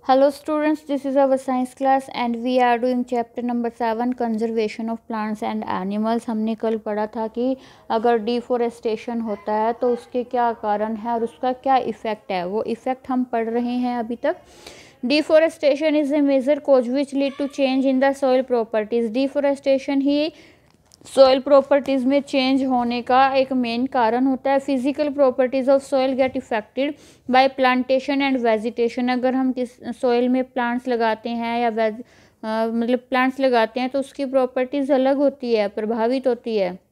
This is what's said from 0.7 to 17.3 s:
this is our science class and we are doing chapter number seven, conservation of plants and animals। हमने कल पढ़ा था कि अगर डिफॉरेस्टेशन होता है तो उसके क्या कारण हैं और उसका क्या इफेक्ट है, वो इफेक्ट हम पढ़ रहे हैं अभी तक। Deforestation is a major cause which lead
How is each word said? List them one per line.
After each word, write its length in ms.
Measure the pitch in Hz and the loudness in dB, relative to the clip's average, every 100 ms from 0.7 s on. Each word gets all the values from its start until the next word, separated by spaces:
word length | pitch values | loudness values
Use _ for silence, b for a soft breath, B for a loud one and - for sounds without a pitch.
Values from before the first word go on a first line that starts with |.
| 302 - | -2 -4
this 100 | 277 277 | -4 0
is 60 | |
our 260 | 269 277 262 | 2 2 0
science 400 | 262 254 254 - | -2 -4 -4 -2
class 240 | 269 269 | 0 0
and 340 | 269 - 240 233 | -2 -6 -4 -4
we 260 | 240 254 | -2 2
are 220 | 247 233 | 2 2
doing 260 | 254 247 247 | 0 -2 -2
chapter 380 | 240 226 - 240 | -4 -4 -6 -4
number 200 | 240 233 233 | -4 -4 -4
seven, 360 | 233 220 247 247 | -4 -2 -4 -2
conservation 600 | 233 220 226 226 214 - | -4 -2 -2 -2 -4 -4
of 140 | 226 226 _ | -8 -8 _
plants 280 | 226 214 208 | -6 -6 -6
and 220 | 226 214 - 190 | -6 -6 -6 -4
animals। 440 | 190 208 220 233 233 | -4 -2 -2 -2 -2
हमने 260 | 220 220 | -4 -4
कल 220 | 220 226 226 | -2 -4 -4
पढ़ा 300 | 214 208 214 | -4 -4 -4
था 200 | 233 220 | -6 -6
कि 300 | 233 254 262 B B B | -4 -4 -4 B B B
अगर 280 | 226 233 233 | 0 2 2
डिफॉरेस्टेशन 1000 | 214 240 233 247 233 233 233 220 - 233 | 0 -4 -2 -2 -2 -4 -6 -6 -6 -6
होता 320 | 226 202 - | -4 -6 -4
है 200 | 214 220 | 0 0
तो 200 | 233 247 | 0 -2
उसके 320 | 240 - 247 | -2 -4 -6
क्या 280 | 247 247 240 | -4 -2 -2
कारण 440 | 233 214 208 214 226 | -2 -2 -2 -2 -4
हैं 160 | 233 | -4
और 120 | 233 | -4
उसका 280 | 226 - 254 | -4 -4 -4
क्या 240 | 254 269 262 | -2 2 2
इफेक्ट 560 | - 214 226 214 - | 2 -6 -6 -8 -6
है, 140 | 190 175 | -6 -4
वो 160 | 208 | -4
इफेक्ट 460 | - 233 262 262 - | -4 -4 -4 -6 -4
हम 160 | 254 | -4
पढ़ 240 | 247 233 226 | -2 -2 -2
रहे 240 | 233 240 | -2 -2
हैं 260 | 247 247 240 | -2 -2 -4
अभी 180 | 226 240 | -6 -4
तक। 200 | 285 359 B B B B B B 240 | -4 -4 B B B B B B 0
Deforestation 880 | 294 302 311 330 - 294 262 311 294 | 0 4 4 4 2 0 2 2 2
is 80 | 285 | 2
a 80 | 302 | 2
major 360 | 277 269 254 294 285 | 2 2 2 0 4
cause 200 | 262 240 | 2 4
which 260 | 262 277 | -2 -2
lead 180 | 269 277 | -2 -2